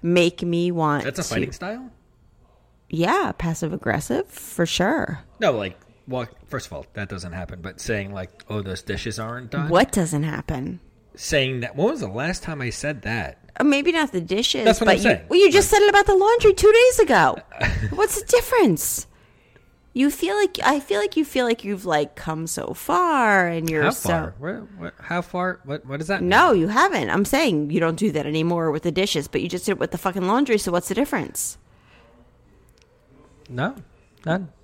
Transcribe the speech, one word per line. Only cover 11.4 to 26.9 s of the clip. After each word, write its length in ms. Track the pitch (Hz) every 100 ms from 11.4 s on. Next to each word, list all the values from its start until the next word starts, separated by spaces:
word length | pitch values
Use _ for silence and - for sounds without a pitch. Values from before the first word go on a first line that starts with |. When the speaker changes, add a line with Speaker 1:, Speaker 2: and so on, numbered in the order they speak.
| 131 127
Speaker 2:
that, 160 | 120 135
when 100 | 196
was 80 | 302
the 80 | 117
last 340 | 101 147 185
time 180 | - 151
I 80 | 123
said 320 | - 143 143
that? 360 | 98 117 76 - - -
Speaker 1:
Uh, 60 |
maybe 280 | 285 277 285
not 180 | 330 302
the 80 | 185
dishes, 440 | 165 190 240 -
Speaker 2:
That's 160 | 220 220
what 60 | 220
Speaker 1:
but 40 |
Speaker 2:
I'm 60 | 180
Speaker 1:
you, 60 |
Speaker 2:
saying. 160 | 220 208 -
Speaker 1:
well, 100 | 349
you 120 | 392
just 200 | 349 -
Speaker 2:
Like 60 | 415
Speaker 1:
said 60 | 415
it 40 |
about 160 | 403 403
the 100 | 381
laundry 360 | 403 466 427
two 200 | 392 415
days 260 | 440 494 494
ago. 380 | 349 220 147 - - - -
Speaker 2:
<laughs> 240 | - 101
Speaker 1:
What's 300 | 185 427 -
the 60 | -
difference? 800 | 480 - 508 311 156 - - - _ _ _ _ _ _ _ _ 240
You 140 | 277
feel 240 | 277 339
like, 240 | 403 392 -
I 160 | - 285
feel 180 | 277 403
like 160 | 403 320
you 80 |
feel 200 | 294 269 247
like 160 | 233
you've, 220 | 196 202
like, 320 | 185 151 147 -
come 320 | - 156 165
so 260 | - -
far 720 | - - 349 349 294 226 196 175
and 240 | 170 160
you're 140 | 156
Speaker 2:
How 60 | 151
Speaker 1:
so 180 | 262 190
Speaker 2:
far? 260 | 170 160 -
Where, 200 | 147 226 208 196
where, 160 | 170 -
how 240 | - 170
far? 380 | 175 180 180 180
What, 220 | 131 147 127
what 120 | 139
does 100 | 160
that 120 | 196
mean? 100 | 180
Speaker 1:
No, 200 | 208 349
you 160 | 214 165
haven't. 440 | 214 381